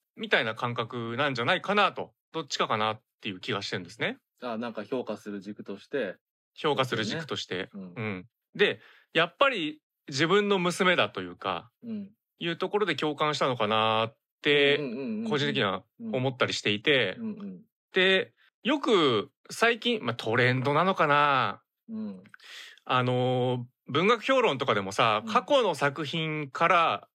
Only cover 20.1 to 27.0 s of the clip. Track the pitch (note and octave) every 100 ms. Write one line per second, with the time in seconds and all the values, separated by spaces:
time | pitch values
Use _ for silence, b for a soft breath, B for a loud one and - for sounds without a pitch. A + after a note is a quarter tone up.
20.1 | B2 A2 A#2+ B2 B2+ C3+ D3 F#3 F#3 D#3
21.1 | D3 D3 C3+ G#2+ - _ _ - A2 G#2+
22.1 | F#2 F#2 - B B B B - B2+ B2+
23.1 | B2+ B2+ B2+ B2+ B2+ A#2+ _ - C#3+ F#3+
24.1 | A#3 - C4+ G#3+ C#3 C3+ G#2 G2 G2+ A#2
25.1 | G#2+ A3+ A#3 B3+ C#4+ G#3 D#3+ C#3+ C#3 C#3+
26.1 | E3 D#3+ D#3 C#3 - E3+ F3+ D#3 G2+